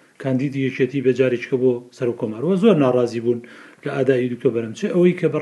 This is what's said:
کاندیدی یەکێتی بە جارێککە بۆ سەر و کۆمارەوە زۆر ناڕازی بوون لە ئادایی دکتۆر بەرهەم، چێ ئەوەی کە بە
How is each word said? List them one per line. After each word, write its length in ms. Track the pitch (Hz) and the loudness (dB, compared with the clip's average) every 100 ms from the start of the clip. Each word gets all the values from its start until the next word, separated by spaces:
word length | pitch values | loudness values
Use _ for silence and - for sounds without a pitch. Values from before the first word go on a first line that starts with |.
| _ _ | _ _
کاندیدی 380 | 135 127 143 131 131 | -4 -2 -2 -2 -4
یەکێتی 320 | 123 131 139 | 0 -2 0
بە 80 | 127 120 | 0 2
جارێککە 380 | 131 120 - 131 | 2 0 -2 0
بۆ 100 | 127 120 - - | 0 0 -6 -6
سەر 120 | 120 | -4
و 80 | 117 | -4
کۆمارەوە 340 | 117 107 151 196 | -6 -6 -2 2
زۆر 140 | 226 170 | 4 4
ناڕازی 380 | 131 123 117 117 | 4 2 0 -2
بوون 160 | 117 120 - - - - | -2 -2 -6 -20 -20 -14
لە 60 | 143 139 | -10 -2
ئادایی 320 | 131 131 127 | 0 0 0
دکتۆر 200 | 120 135 | -2 -2
بەرهەم، 200 | 113 113 107 | -2 -6 -6
چێ 80 | 202 | -2
ئەوەی 200 | 180 180 175 | 2 4 4
کە 60 | 160 | -2
بە 60 | 151 | 0